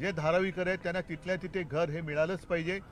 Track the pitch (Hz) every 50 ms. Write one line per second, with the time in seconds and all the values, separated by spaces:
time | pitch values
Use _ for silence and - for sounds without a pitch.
0 | 135 196 190 160 151 156 165 185 190 190 160 175 180 180 185 180 - 180 170 185
1 | 175 - 170 151 - 175 185 175 185 180 - 190 180 139 139 156 170 160 147 165
2 | 165 151 147 147 156 165 196 175 - - 180 170 165 165 185 196 185 -